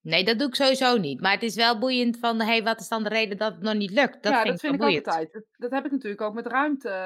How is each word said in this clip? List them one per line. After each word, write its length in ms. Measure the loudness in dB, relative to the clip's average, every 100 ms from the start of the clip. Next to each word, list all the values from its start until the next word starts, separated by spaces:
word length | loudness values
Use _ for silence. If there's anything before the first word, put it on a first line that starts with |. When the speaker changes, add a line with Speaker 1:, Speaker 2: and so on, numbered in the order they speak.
Speaker 1:
Nee, 240 | 0 2
dat 140 | 2 2
doe 100 | 0
ik 60 |
sowieso 420 | 2 2 4 4 2
niet. 220 | 0 0
Maar 120 | 0
het 100 | 0
is 120 | 0
wel 240 | 2 2 2
boeiend 400 | 0 2 0 0
van: 220 | -2 0
"Hey, 220 | 2 2
wat 180 | 0 -4
is 80 | -4
dan 140 | -4
de 60 | -2
reden 280 | -2 -2 -2
dat 140 | -4
het 100 | -4
nog 120 | -4
niet 160 | -2 0
lukt?" 320 | 2 0 0
Dat 100 | 0
Speaker 2:
Ja, 100 | 2
Speaker 1:
vind 20 | 2
Speaker 2:
dat 80 |
Speaker 1:
ik 60 | -2
Speaker 2:
vind 180 | -2 0
Speaker 1:
wel 100 | 2
Speaker 2:
ik 80 | 2
ook 80 |
Speaker 1:
boeiend. 20 | 0
Speaker 2:
altijd. 260 | -4 -4
Dat, 120 | -10 -20 _
dat 100 | -4
heb 140 | -4
ik 60 | -4
natuurlijk 300 | -6 -6 -6
ook 120 | -6
met 120 | -6 -4
ruimte, 420 | 0 0 -2 -4 -6